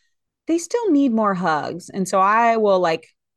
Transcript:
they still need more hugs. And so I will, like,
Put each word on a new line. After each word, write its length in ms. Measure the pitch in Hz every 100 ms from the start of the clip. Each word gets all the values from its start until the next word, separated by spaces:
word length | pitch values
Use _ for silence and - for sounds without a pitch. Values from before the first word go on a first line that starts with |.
| _ _ _ _ -
they 100 | 339
still 340 | - 480 440
need 200 | 285 277
more 200 | 220 208
hugs. 560 | 180 180 151 127 170 -
And 180 | 196 180
so 120 | 190
I 380 | 196 220 233 226
will, 220 | 208 185
like, 280 | 175 165 - _ _